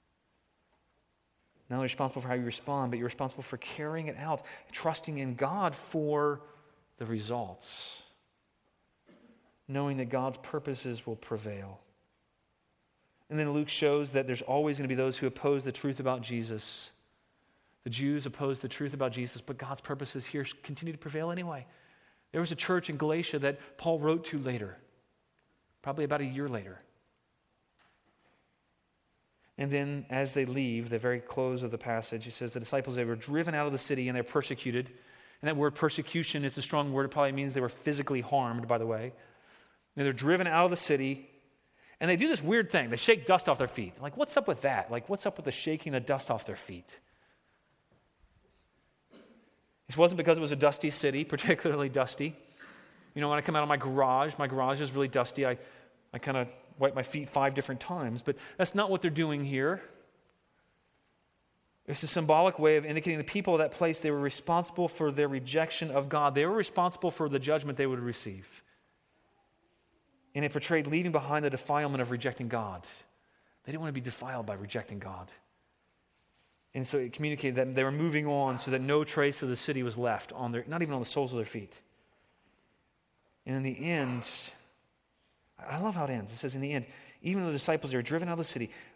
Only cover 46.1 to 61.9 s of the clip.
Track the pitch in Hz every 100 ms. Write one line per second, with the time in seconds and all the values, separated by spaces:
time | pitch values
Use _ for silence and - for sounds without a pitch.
46.1 | 135 - 113 - 92 - 90 - - _
47.1 | _ _ _ _ _ _ _ _ _ _
48.1 | _ _ _ _ _ _ _ _ _ _
49.1 | - - - _ _ _ _ - 131 170
50.1 | 180 160 165 151 143 147 139 151 143 147
51.1 | 135 156 139 - 160 170 147 139 131 -
52.1 | - 151 - - - - - - - -
53.1 | 143 147 147 143 151 147 143 131 135 131
54.1 | 127 151 147 139 131 131 139 143 135 135
55.1 | 135 120 - 135 123 - - - _ _
56.1 | 123 - 131 123 - - - 139 131 120
57.1 | 151 143 143 139 135 135 127 - 180 127
58.1 | 117 - 139 - - 180 196 202 190 175
59.1 | 151 160 147 139 135 143 190 - - -
60.1 | _ _ _ _ _ _ _ _ _ _
61.1 | _ _ _ _ _ _ _ -